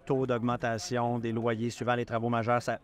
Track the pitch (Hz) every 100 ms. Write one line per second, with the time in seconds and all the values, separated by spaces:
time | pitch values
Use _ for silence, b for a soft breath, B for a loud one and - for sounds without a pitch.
0 | - 135 131 120 120 120 120 113 - 123
1 | 120 120 117 113 117 113 117 - 117 120
2 | 120 117 117 117 113 120 - 117